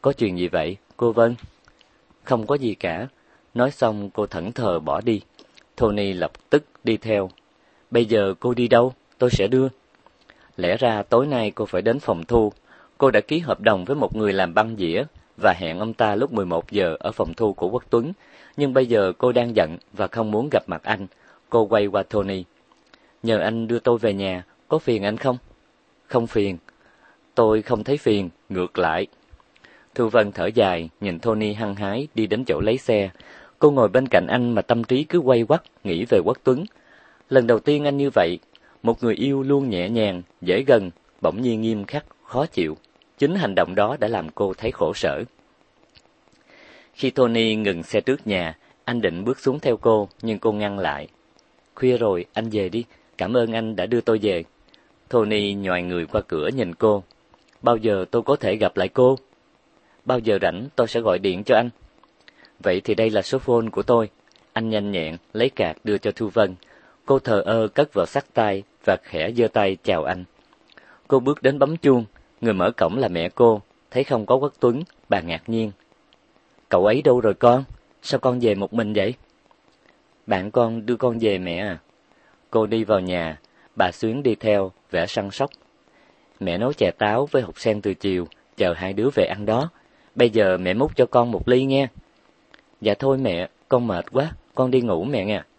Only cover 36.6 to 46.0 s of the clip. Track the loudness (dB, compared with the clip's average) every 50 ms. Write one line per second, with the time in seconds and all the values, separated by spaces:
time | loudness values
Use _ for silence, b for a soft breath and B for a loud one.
36.6 | -2 -10 b b b b b b b b b b b _ 2 2 4 4 2 2
37.6 | 4 0 0 2 0 0 0 0 -2 0 2 2 2 2 0 -6 _ _ _ b
38.6 | b b b b -2 -2 0 0 0 -2 0 0 0 -2 0 -2 0 2 2 2
39.6 | 2 0 -2 -2 -2 -2 0 0 0 0 -2 -6 -12 _ _ _ -2 0 0 0
40.6 | 4 4 4 4 4 -2 -10 _ _ _ _ _ -2 -2 -2 0 -2 -2 -2 0
41.6 | -2 -2 -2 -4 -6 -8 -10 -10 -10 _ -20 _ _ -8 -4 -4 -4 -2 -2 -4
42.6 | -2 -2 -4 -10 _ _ _ _ _ _ _ _ 0 0 0 0 -2 0 0 0
43.6 | 0 0 0 0 0 0 0 -2 -4 -2 -2 -4 -6 -8 -6 -4 -4 -4 -4 -4
44.6 | -6 -8 -2 -2 -2 -2 -2 -2 -2 -2 -2 -4 -8 -12 _ _ _ _ _ _
45.6 | _ _ _ _ _ _ _ _